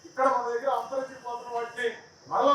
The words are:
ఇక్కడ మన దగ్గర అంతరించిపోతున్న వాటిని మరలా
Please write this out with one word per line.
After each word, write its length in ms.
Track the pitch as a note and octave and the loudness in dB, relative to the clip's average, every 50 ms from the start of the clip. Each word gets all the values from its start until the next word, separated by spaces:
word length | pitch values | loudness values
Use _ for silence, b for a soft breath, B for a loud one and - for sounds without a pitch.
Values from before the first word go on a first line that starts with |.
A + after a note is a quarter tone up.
| - E4+ | -20 -12
ఇక్కడ 160 | - C4 C4 C4+ C4 | -2 2 4 4 4
మన 120 | A#3+ A#3+ A#3 A#3+ | 4 0 0 -2
దగ్గర 180 | A#3 C4+ C4+ B3 A#3 | 0 0 0 0 0
అంతరించిపోతున్న 720 | - - C4+ C4+ C4 C4 - - - B3 A#3+ A#3+ A#3 A#3+ A#3+ | -2 -2 -4 -4 -4 -4 -10 -12 -10 -8 -8 -8 -8 -6 -6
వాటిని 320 | A#3 A#3 A#3 A#3 A#3+ A#3+ A#3 A3+ - - - - _ - - | -4 -6 -6 -6 -4 -4 -4 -4 -6 -14 -20 -20 _ -12 -4
మరలా 240 | - - B3+ C#4 C#4+ | 0 2 4 6 6